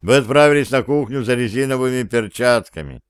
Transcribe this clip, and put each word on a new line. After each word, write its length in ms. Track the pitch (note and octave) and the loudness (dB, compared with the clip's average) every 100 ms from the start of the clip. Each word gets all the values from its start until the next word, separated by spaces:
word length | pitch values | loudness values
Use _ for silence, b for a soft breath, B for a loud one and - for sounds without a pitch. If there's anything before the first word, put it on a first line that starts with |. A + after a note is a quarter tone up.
| F3+ | 2
Вы 120 | C#3+ | 2
отправились 520 | A2+ C#3 D3 D3 A#2+ | 4 4 4 4 0
на 140 | C3 | -2
кухню 400 | A2 D3 B2 C3+ | 0 -2 -2 -6
за 100 | A#2 | -2
резиновыми 720 | B2 A#2+ A2 C3+ C3 B2+ B2+ | -2 -2 -2 -2 -2 -2 -2
перчатками. 960 | A#2 A#2+ G#2+ - B2 A#2+ G2 - D2 A#2+ _ | -2 -2 -4 -2 2 2 0 -14 -14 -16 _